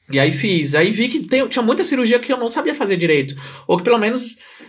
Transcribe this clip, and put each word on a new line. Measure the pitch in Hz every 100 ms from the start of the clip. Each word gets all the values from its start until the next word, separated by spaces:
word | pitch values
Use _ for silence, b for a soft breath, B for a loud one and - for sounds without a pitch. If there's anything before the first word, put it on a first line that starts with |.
| -
E | 139
aí | 147
fiz. | - 220 170 139
Aí | 147 185
vi | 214 247
que | 302
tem, | 170 262 254
tinha | 262
muita | 220 339
cirurgia | 359 262 226 240
que | 247
eu | 247
não | 233
sabia | 311 330
fazer | 285 208 180
direito. | 170 151 135 - B B -
Ou | 175
que |
pelo | 202 233
menos, | 208 254 - - B B